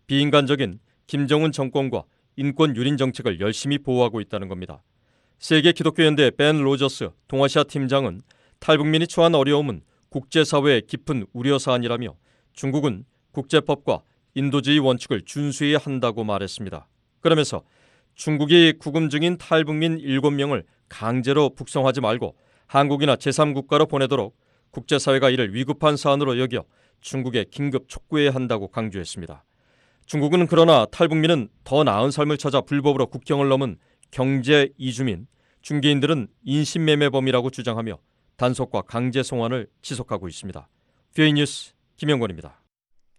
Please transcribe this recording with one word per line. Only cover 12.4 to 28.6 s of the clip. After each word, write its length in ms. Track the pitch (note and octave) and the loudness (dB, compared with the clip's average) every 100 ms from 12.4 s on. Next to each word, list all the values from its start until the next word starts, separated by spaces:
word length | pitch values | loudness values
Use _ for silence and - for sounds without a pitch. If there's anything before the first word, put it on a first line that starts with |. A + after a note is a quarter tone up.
| _ | _
중국은 500 | - C3+ D3 D3 F#2+ - _ _ | -10 -4 -2 -2 -4 -12 _ _
국제법과 720 | D3 C3 D#3 D3 C#3+ - G2+ - _ _ C3 | -12 0 0 0 -4 -4 -6 -8 _ _ -6
인도주의 440 | C#3 C#3+ B2+ D3 | -2 -2 2 2
원칙을 440 | C3 B2 - A2+ | 2 0 -4 -6
준수해야 560 | - C#3+ C#3+ C3 D3 D3+ | -6 -6 -6 -4 -2 -2
한다고 440 | C#3+ C3 A#2+ A2+ | -4 -4 -4 -4
말했습니다. 640 | G#2+ G2 G2 - G2 D#2+ - _ _ _ | -4 -4 -6 -10 -12 -14 -18 _ _ _
그러면서 440 | D#3+ D#3+ C#3 F#2+ - _ _ _ _ - | 0 2 0 -6 -12 _ _ _ _ -10
중국이 580 | D#3 D3+ D3 E3+ E3 D#3 | -4 -2 4 6 6 2
구금 300 | D3+ D3+ D#3+ | -4 -2 -2
중인 280 | D3 E3+ F3 | 0 -2 -4
탈북민 600 | - D#3+ D3+ D#3 E3 E3 | 0 0 0 -2 -2 -4
일곱 320 | C#3 C3+ D3 | -2 0 0
명을 320 | C#3+ C#3 A#2+ - _ _ | 0 -2 -4 -6 _ _
강제로 600 | - A2 B2+ B2 C#3+ C3+ | -8 -4 -2 0 2 2
북송하지 500 | - B2+ D3 C3 B2+ | -2 -6 0 0 0
말고 360 | A2+ A#2 G#2 - _ _ _ | -2 -2 -6 -10 _ _ _
한국이나 500 | C#3 C#3+ C#3+ D3 B2+ | 0 2 2 2 2
제삼 360 | D3 C3 D3+ | 0 0 0
국가로 320 | C3+ C3+ D3 D#3 | -2 0 2 2
보내도록 520 | C#3 C3 C3 G#2 - _ _ _ | 0 0 0 -4 -10 _ _ _
국제사회가 580 | - - C#3+ C#3 C3+ C3 | -16 -4 -2 2 2 2
이를 240 | B2+ G#2+ | 2 -2
위급한 440 | A2 C3 C#3+ D#3 D3 | -4 -6 0 0 2
사안으로 420 | D3 C#3 C#3 B2 | 0 0 0 0
여겨 240 | B2+ A2+ - _ _ _ | -2 -4 -8 _ _ _
중국에 420 | - C3+ B2+ A2+ F#2 | -10 -6 -4 -4 -4
긴급 380 | - C#3+ B2+ - | -6 -4 -4 -8
촉구해야 420 | - - D#3 C#3+ | -18 -4 0 0
한다고 380 | C3 B2 A2 | 0 -4 -4